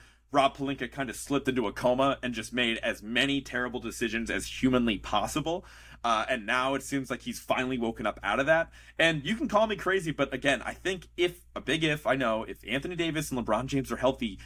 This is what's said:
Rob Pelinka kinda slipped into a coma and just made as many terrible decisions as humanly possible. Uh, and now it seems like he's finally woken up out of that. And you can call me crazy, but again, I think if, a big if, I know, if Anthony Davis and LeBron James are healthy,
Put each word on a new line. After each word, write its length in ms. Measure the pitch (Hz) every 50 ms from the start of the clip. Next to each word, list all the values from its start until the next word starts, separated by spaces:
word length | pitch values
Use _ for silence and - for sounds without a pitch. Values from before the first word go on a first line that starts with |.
| - - _ _ _ -
Rob 240 | 135 139 135 135 -
Pelinka 360 | - 139 139 139 - 127 113
kinda 220 | - 143 135 113 107
slipped 340 | - - - 139 139 135 135
into 180 | 127 127 113
a 60 | 101
coma 460 | - - 123 123 127 131 135 139 127 -
and 120 | - 123 120
just 180 | 113 110 -
made 260 | 117 123 123 117 113 -
as 240 | - 117 101 -
many 380 | 101 107 120 123 135 139 139 139
terrible 400 | 131 - - 123 123 123 113 120
decisions 480 | 110 113 - - 123 113 107 117 113 104
as 320 | 87 95 87 - - -
humanly 380 | - 131 127 127 120 117 104 82
possible. 640 | - - - 104 101 120 - 151 143 160 170 190 - - - - - - - -
Uh, 220 | - 117 113 107 110 -
and 160 | 131 120 101
now 260 | 107 123 127 127 135
it 100 | 139 135
seems 280 | 135 - 139 139 131 -
like 100 | 127 120
he's 180 | - 123 107 -
finally 380 | - - 113 120 127 127 131
woken 300 | 120 117 113 113 - 110
up 120 | 104 - -
out 180 | - 98 107 123
of 60 | 139
that. 240 | 147 160 165 165 - - - - - - -
And 240 | 165 165 160 151
you 120 | 131 175 220
can 140 | 226 311 196
call 180 | 208 208 220
me 100 | 220 208
crazy, 360 | - - 180 190 196 165 160
but 200 | 139 - 139 -
again, 300 | 135 127 127 139 135 113 -
I 80 | 110
think 360 | 117 - - 180 190 180 - - - -
if, 260 | 175 175 175 - - - -
a 60 | 104
big 240 | - - 147 160 160
if, 220 | 156 151 147 -
I 100 | 110 131
know, 280 | 135 127 113 110 113 107
if 200 | - 98 - -
Anthony 300 | 95 117 139 139 180 180
Davis 340 | 165 170 165 151 156 151 -
and 80 | 131 123
LeBron 280 | 113 - 107 113 127
James 260 | 135 143 135 123 120
are 60 | 117 110
healthy, 400 | 127 131 131 - 123 107 95 - -